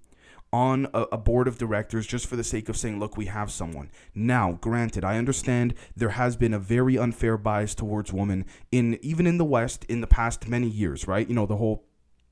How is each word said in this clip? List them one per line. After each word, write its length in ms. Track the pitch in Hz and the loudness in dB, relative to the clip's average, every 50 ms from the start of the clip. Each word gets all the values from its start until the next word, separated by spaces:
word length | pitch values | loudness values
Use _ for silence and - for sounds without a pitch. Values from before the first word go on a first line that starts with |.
| - _ _ _ _ - - - - _ | -18 _ _ _ _ -20 -20 -20 -8 _
on 360 | - 120 127 131 131 131 139 - - | 0 2 2 2 2 0 0 0 -2
a, 60 | 117 113 - | -2 -2 -2
a 60 | - | -4
board 300 | 113 104 - 120 127 127 | -2 2 2 4 4 4
of 120 | 127 110 - | 2 0 -2
directors 480 | 120 110 104 104 107 - 117 113 104 | -2 -2 0 -2 -2 -2 -4 -4 -4
just 180 | - 123 120 - | -4 -4 -6 -4
for 100 | - 127 | -4 -4
the 80 | 120 113 | -4 -4
sake 260 | - 123 113 110 - | -2 -4 -4 -4 -4
of 60 | 110 | -4
saying, 240 | - - 113 104 101 | -4 -4 -4 -4 -4
"Look, 160 | 104 107 - | -6 -6 -6
we 120 | 110 104 | -6 -6
have 240 | 92 104 107 104 98 | -6 -4 -4 -6 -6
someone." 400 | - - 92 82 80 67 71 - - - - - - | -6 -8 -8 -8 -8 -10 -12 -14 -16 -20 -20 -12 -6
Now, 380 | 95 110 123 127 123 101 90 87 | -2 2 2 4 4 2 2 0
granted, 520 | - - 113 117 120 117 113 - 101 90 | -2 -2 -2 0 0 0 -2 -2 -2 0
I 140 | 95 110 113 | 0 0 0
understand 560 | 123 135 131 - - 135 123 120 120 123 120 - - - - | 0 0 -2 0 0 0 2 2 2 0 -2 -4 -10 -14 -4
there 140 | 104 120 104 | -2 -2 0
has 260 | 98 127 123 123 117 | 0 0 0 0 2
been 200 | 107 120 110 107 | 2 2 2 2
a 20 | 101 | 0
very 380 | 95 101 117 123 127 131 131 | 0 2 2 4 4 4 4
unfair 400 | 110 120 117 110 - - 113 110 | 4 2 0 0 0 0 0 0
bias 380 | 104 104 110 104 104 107 104 - | 0 0 0 0 0 -2 -2 -4
towards 360 | - 113 104 107 104 101 - | -6 -4 -4 -2 -4 -4 -4
women 360 | 92 95 101 101 95 95 90 - - - - - | -2 -2 0 0 0 -2 -4 -6 -12 -18 -6 0
in, 260 | 123 127 120 117 117 - - | 2 2 2 2 0 -2 -4
even 240 | 147 160 165 175 | -2 0 2 2
in 100 | 170 175 | 4 4
the 80 | 175 165 | 4 2
West 400 | 151 131 117 117 131 - - - | 4 2 2 2 0 -4 -8 -8
in 160 | - 117 120 | -6 -4 -4
the 60 | 113 | 4
past 400 | - - 120 117 117 113 - 117 | 6 6 6 6 4 0 -2 -2
many 200 | 113 123 120 123 | -2 0 0 0
years, 400 | 113 107 104 104 78 67 - - | 0 0 0 0 0 -2 -4 -4
right? 220 | 95 92 107 110 - | -2 0 0 0 0
You 60 | 120 | 0
know, 100 | 117 104 | 0 0
the 120 | 98 107 | 0 0
whole 280 | 101 117 110 107 107 - _ _ _ _ _ _ _ _ _ | 0 0 0 0 -2 -6 _ _ _ _ _ _ _ _ _